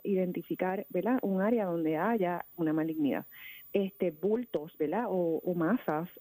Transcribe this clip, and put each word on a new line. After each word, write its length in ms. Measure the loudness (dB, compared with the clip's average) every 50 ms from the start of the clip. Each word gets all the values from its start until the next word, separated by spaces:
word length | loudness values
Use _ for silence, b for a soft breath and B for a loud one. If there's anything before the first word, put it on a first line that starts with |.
| -2
identificar, 840 | 0 0 2 2 0 -2 -4 -4 -4 -4 -2 -2 -2 -2 -2 -4 -4
¿verdad? 280 | -2 -2 0 2 2 2
Un 180 | 2 0 0 2
área 240 | 2 4 4 2 2
donde 320 | 2 0 0 0 0 2
haya 480 | 2 2 2 2 2 2 0 0 -2 -6 -8 -4
una 160 | -2 0 2
malignidad. 540 | 2 2 0 0 0 0 0 0 0 -2 -4 -8 B B B B B B B B
Este, 380 | -2 0 0 -2 -2 -2 -2 -2
bultos, 640 | -2 0 0 0 0 0 -2 -2 -4 -6 -6 -6 -6 -4
¿verdad? 260 | -2 0 0 0 -2 0
O, 340 | 0 0 2 0 0 0 -2
o 100 | -2 0
masas, 540 | 0 2 2 2 0 0 -2 -2 -2 -4 -6 -10 -14